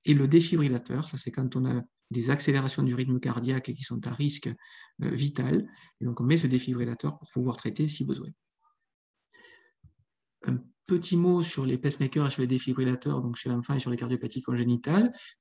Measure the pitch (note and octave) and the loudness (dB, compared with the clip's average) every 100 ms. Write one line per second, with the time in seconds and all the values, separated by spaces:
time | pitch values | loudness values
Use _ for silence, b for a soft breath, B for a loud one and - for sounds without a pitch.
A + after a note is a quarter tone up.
0 | - C#3+ C3+ E3 E3 E3 C#3+ A#2+ - B2+ | 6 4 8 6 6 2 2 0 -2 -6
1 | - C3 - B2+ C3 C3 B2+ B2 A#2+ _ | -4 -8 -6 -4 -4 -2 0 -2 -6 _
2 | _ A#2+ A#2 D3 - C#3 C3+ - C3+ B2 | _ -4 0 2 2 2 0 0 0 0
3 | C3 B2+ B2+ A#2+ A#2+ C3 - - - A#2+ | 0 0 0 -2 -2 -2 -4 -10 -8 -6
4 | C3 A#2 C#3+ - - - B B B - | -6 -2 0 0 -4 -8 B B B -6
5 | - - C#3+ C3+ B2+ E3+ G#3 B B _ | -4 0 -2 -2 0 0 -2 B B _
6 | B2 A#2+ B2 E3 D#3 B2+ B2+ A#2+ A#2+ A#2+ | -6 -2 2 2 4 0 0 -4 -4 -4
7 | D3 D3+ - - B2+ B2 - G#2 D3+ C#3+ | -6 -6 -8 -4 -2 -4 -6 -2 -2 -2
8 | C3 C3 - - _ _ _ _ _ _ | -4 -4 -8 -16 _ _ _ _ _ _
9 | _ _ _ b b b b _ - _ | _ _ _ b b b b _ -20 _
10 | _ _ _ _ - B2+ - _ - F3 | _ _ _ _ -4 -4 -4 _ 0 0
11 | F3 F3 F3 F3+ E3 - C3 B2+ C#3+ C#3 | 4 4 6 4 2 0 0 0 0 0
12 | C3+ D3+ C#3 C3+ B2+ B2+ C3 B2+ C3 B2+ | 0 2 0 0 0 0 0 0 0 0
13 | D3 C#3 B2 A#2+ C3 A#2+ A#2+ C#3 B2 A#2+ | -2 -2 -2 -4 -2 -4 0 -2 -2 -4
14 | A#2+ B2 A#2 - - B2 A#2+ A#2+ C#3+ F3+ | -2 -4 -4 -6 -2 0 2 0 4 4
15 | A#3+ B B B | 4 B B B